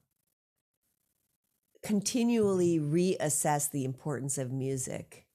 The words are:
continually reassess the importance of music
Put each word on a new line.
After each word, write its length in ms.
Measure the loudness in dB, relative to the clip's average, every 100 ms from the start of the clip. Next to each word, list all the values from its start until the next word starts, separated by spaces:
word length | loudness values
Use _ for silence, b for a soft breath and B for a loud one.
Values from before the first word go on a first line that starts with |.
| _ _ _ _ _ _ _ _ _ _ _ _ _ _ _ _ _ _
continually 960 | -2 0 0 0 2 4 4 4 4 2
reassess 920 | 2 2 2 0 0 0 0 0 0
the 140 | -2 -4
importance 520 | -4 -6 -6 -4 -4
of 140 | -4
music 720 | -4 -2 -4 -6 -10 -12 -20 _